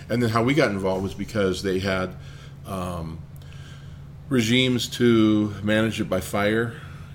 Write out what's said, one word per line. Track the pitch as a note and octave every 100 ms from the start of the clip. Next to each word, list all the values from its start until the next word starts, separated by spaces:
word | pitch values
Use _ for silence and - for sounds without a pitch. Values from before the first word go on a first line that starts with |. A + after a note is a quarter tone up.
| -
And | A#2
then | A#2
how | A2+
we | A#2
got | D3 B2
involved | G2 F#2+ F#2+
was | F#2+
because | G2 G2 A2 F#2+ F2+
they | G2 F#2
had, | F#2+ F#2 F#2 - - - - - -
um, | F#2+ F2+ F2 E2 E2 - - - - - - - - - - -
regimes | B2+ A2 B2 B2+ B2 -
to | - A#2+ A2+ A2 G#2+ G#2+ G2
manage | G#2 G#2+ A2+ G#2+
it | G2
by | -
fire, | - G#2 G2+ A2 A#2+ - - - -